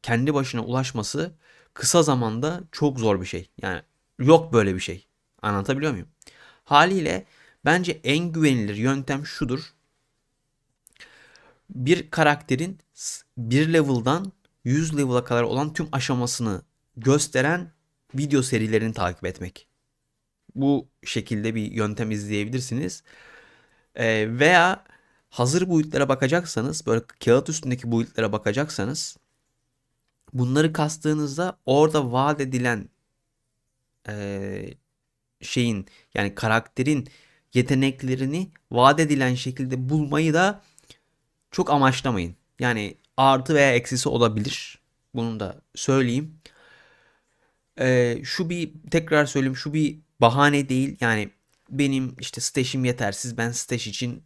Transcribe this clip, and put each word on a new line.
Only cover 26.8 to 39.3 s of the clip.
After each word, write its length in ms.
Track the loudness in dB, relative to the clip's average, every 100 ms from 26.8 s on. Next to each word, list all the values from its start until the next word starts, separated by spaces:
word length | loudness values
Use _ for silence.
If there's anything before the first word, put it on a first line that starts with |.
| -2
böyle 160 | -2 -2 -4
kağıt 240 | 4 4 4
üstündeki 440 | -6 -6 -6 -2
build'lere 400 | -2 -2 -2 -2
bakacaksanız 840 | -2 -2 -2 -4 -4 -6 -6 -10 -12 _ _ _ _ _ _ _ _ _ _ _
bunları 400 | -4 0 2 2
kastığınızda 840 | 2 -2 -2 -2 -2 -2 -4 -6 -6 0
orada 460 | 4 4 2 0
vaat 280 | 0 0 0
edilen, 480 | -2 -2 -2 -2 -6 _ _ _ _ _ _ _ _ _ _ _ -12
e, 680 | -8 -6 -6 -6 -8 -10 -16 _ _ _ _ _ _
şeyin, 460 | -6 -2 0 -2 -8 _ _
yani 200 | -4 -4
karakterin 720 | -2 0 0 -2 -4 -2 -2 -4 -12 _ _ _
yeteneklerini 960 | 0 2 4 2 0 -4 -2 -2 -4 -6 _ -4
vaat 300 | 6 6 6
edilen 340 | 4 2 2